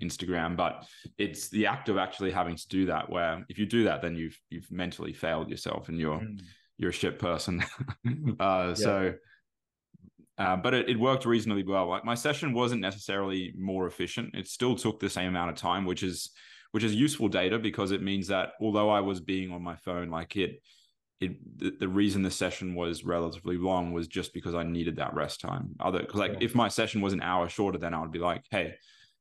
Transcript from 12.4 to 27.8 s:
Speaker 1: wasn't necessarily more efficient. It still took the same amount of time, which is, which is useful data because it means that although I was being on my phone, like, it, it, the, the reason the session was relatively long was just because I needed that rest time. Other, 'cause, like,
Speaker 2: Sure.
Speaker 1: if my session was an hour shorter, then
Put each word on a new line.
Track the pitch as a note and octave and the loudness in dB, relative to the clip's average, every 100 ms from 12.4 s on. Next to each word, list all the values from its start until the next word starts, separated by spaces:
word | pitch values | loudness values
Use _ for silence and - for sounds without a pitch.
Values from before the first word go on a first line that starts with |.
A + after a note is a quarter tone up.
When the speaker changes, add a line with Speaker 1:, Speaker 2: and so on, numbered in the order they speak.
| D3+ | 0
Speaker 1:
wasn't | A#2 A#2+ A#2 | 2 2 2
necessarily | F#2+ G2+ - G2 F#2+ F#2+ F#2 - | -2 -4 -2 -2 0 -2 -4 -4
more | F#2+ F#2+ F2+ | -2 0 -2
efficient. | - - - - | -2 -4 -4 -6
It | F#2+ F#2 | -8 -10
still | - B2 - | 0 2 2
took | A2+ - | 0 0
the | G2 | -2
same | F2+ F#2 | 0 0
amount | F2+ F2 | 0 -2
of | D2 | -2
time, | F2 F#2+ F#2 | -2 0 0
which | F2 | -2
is, | F#2 E2 - - - - - | -2 -4 -8 -14 -20 -20 -4
which | G#2+ | 0
is | A2 | 2
useful | G#2+ D3 D3 G#2+ | 4 4 4 2
data | F#2 F#2 A2+ | 4 2 2
because | A2 - F#2+ | 0 0 0
it | G2 | 0
means | F#2+ G2 F2+ | 0 0 0
that | F#2+ - - | 0 0 -2
although | A2 G#2 G#2 | 0 4 6
I | G#2 | 4
was | G2 F#2 | 2 -2
being | F2+ F#2+ F#2 | -2 -2 -2
on | F2+ | -6
my | F2 E2+ | -8 -8
phone, | F#2 F2 E2+ | -6 -4 -2
like, | E2 F2 G2+ | -4 -4 0
it, | F2+ - _ - _ _ _ - | 0 -2 _ -20 _ _ _ -6
it, | F2+ - - - | -6 -6 -14 -6
the, | F#2 - | -4 -2
the | F#2+ | 0
reason | F#2+ G#2 G2 | 4 4 4
the | F#2 | 0
session | - F#2 - F#2 | 0 -2 -2 -4
was | F2 E2+ D#2+ | -2 -2 -2
relatively | F2 E2+ E2+ F2 F2 F2 | -2 0 0 -4 -4 0
long | F#2 F2+ E2+ | 2 2 0
was | E2+ E2 | -2 -4
just | F#2+ E2+ | -6 -6
because | F2 F2 | -6 -4
I | E2+ | -2
needed | E2 E2+ E2 D2 | 0 -2 -2 -2
that | C#2+ | -2
rest | D#2+ D2 - | -2 -4 -4
time. | - - F#2 - | -6 -4 -6 -2
Other, | F#2 F2+ | 0 0
'cause, | - G2+ | 0 0
like, | F#2 | 0
Speaker 2:
Sure. | F#2 | 0
Speaker 1:
if | A2+ | 2
my | A#2+ G#2 | 4 4
session | - G#2+ G#2+ | 2 0 2
was | G2 | 0
an | F#2+ | 0
hour | F2 F#2 E2+ | 2 2 2
shorter, | - G2 | 2 0
then | F2 | 0